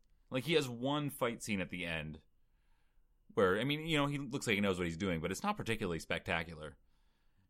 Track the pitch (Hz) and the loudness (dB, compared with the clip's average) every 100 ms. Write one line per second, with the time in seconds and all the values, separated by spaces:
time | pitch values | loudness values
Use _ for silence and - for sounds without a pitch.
0 | _ - - 127 120 156 135 117 127 147 | _ -20 -6 -2 2 2 2 -2 0 0
1 | 143 - 123 117 - 101 87 90 85 82 | -2 -2 -2 -2 -2 -2 -2 -4 -4 -4
2 | 76 76 - _ _ _ _ _ _ _ | -4 -10 -16 _ _ _ _ _ _ _
3 | _ _ - - 95 101 131 151 156 151 | _ _ -4 4 6 6 2 0 2 2
4 | 143 143 139 135 127 101 101 87 87 80 | 2 0 -2 -2 2 4 4 2 0 0
5 | 98 85 85 95 202 208 101 110 98 82 | 0 0 -2 -2 -2 -2 -2 -2 0 -2
6 | - 85 - 85 85 78 76 73 _ _ | -2 -4 0 -2 -2 -8 -12 -14 _ _
7 | _ _ _ _ | _ _ _ _